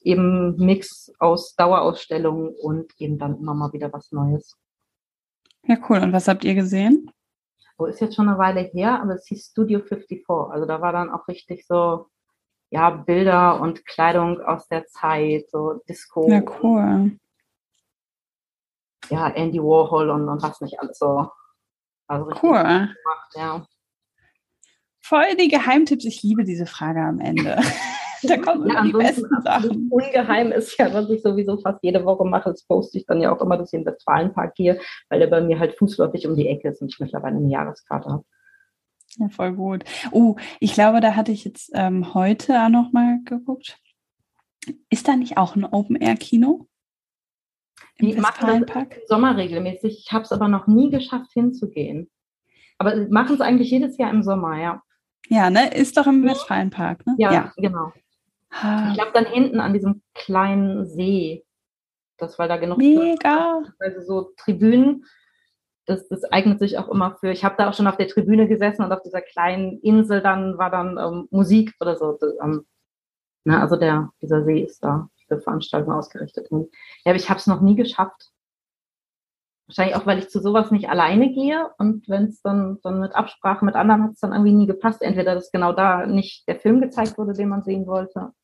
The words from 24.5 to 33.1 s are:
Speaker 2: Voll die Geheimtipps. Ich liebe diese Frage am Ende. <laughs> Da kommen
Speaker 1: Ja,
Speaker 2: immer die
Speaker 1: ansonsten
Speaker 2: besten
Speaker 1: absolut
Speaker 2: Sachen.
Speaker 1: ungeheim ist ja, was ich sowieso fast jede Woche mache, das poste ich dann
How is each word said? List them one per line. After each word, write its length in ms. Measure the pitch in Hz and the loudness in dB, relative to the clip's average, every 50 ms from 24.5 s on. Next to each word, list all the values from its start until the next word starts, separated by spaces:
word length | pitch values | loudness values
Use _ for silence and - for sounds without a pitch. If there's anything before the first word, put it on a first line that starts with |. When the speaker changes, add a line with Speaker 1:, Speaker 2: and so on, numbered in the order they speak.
| _ _ _ _ _ _ _ _ _ _ | _ _ _ _ _ _ _ _ _ _
Speaker 2:
Voll 340 | - - 311 294 311 392 370 370 | -4 2 4 4 4 4 4 4
die 80 | 359 | 4
Geheimtipps. 560 | 285 302 269 240 247 262 302 320 294 285 - - | 4 4 2 4 4 4 4 4 4 2 -2 -2
Ich 180 | 226 - - - | -6 -6 -2 0
liebe 200 | 208 214 226 202 | 0 2 2 0
diese 220 | 185 175 170 170 | -2 -2 -6 -6
Frage 360 | - - - 156 156 160 160 | -8 -8 -8 -6 -4 -2 -2
am 180 | 160 160 160 - | -2 -2 -2 -4
Ende. 380 | - - 160 156 156 151 - - | -4 -2 -2 -2 -2 -2 0 0
<laughs> 100 | - - - - - - - - - - - - - | 0 -2 -2 -6 -8 -8 -10 -10 -10 -10 -10 -4 0
Da 120 | - 330 | 0 0
kommen 320 | - - 330 339 - - | 0 0 0 0 0 0
Speaker 1:
Ja, 120 | 202 - 220 | 0 0 2
Speaker 2:
immer 20 | |
die 120 | 214 208 208 | 2 2 2
Speaker 1:
ansonsten 260 | 226 233 269 - 247 - - | 2 2 2 0 -2 -2 -2
Speaker 2:
besten 180 | 277 240 - | -2 -2 0
Speaker 1:
absolut 200 | - - 240 214 226 214 | 0 0 0 0 -2 -4
Speaker 2:
Sachen. 120 | 226 240 240 | -4 -4 0
Speaker 1:
ungeheim 600 | 254 254 262 277 262 247 - 233 208 226 240 226 | 0 0 0 0 0 0 0 2 0 0 0 0
ist 240 | - - 220 - - - | -2 -4 -4 -4 0 0
ja, 120 | 240 175 | 0 2
was 160 | 196 214 214 214 | 0 -2 -2 -2
ich 100 | 220 220 | -2 0
sowieso 380 | - 202 196 202 202 196 202 202 | 0 0 0 0 -2 -2 -2 -4
fast 240 | - 190 202 - - | -4 -4 -4 -2 -2
jede 200 | 175 180 185 175 | 0 0 2 2
Woche 220 | 190 190 190 185 | 2 0 2 0
mache, 240 | 185 180 185 - 180 | 0 0 -2 -2 -4
das 140 | 170 - _ | -6 -6 _
poste 320 | - 180 190 190 - - | 0 0 0 0 -2 -8
ich 80 | 190 - | -8 -4
dann 160 | - | -2